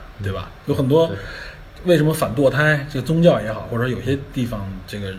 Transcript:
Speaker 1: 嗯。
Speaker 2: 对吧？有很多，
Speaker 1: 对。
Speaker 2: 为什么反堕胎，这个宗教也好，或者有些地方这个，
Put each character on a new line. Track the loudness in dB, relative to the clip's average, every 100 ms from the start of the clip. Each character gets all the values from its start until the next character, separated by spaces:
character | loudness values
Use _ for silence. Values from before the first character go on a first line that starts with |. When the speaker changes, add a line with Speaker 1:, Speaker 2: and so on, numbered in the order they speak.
| -18 -8
Speaker 1:
嗯。 |
Speaker 2:
对 | -6
吧？ | -6 -8 -12 -4
有 |
很 | 0 4
多， | 4 4
Speaker 1:
对。 | -2 -10 -12 -14 -16 -18 -8
Speaker 2:
为 | 2 4
什 |
么 | 4
反 | 2 -2
堕 | 2 2
胎， | 4 2 2 -2
这 | -6
个 | 0
宗 | 6
教 | 6 6
也 | 0
好， | -6 -6
或 | -2
者 | -2
有 | -2
些 | -2 -4 -4
地 | -4
方 | -4 -4 -8 -10 -10
这 | -10
个， | -8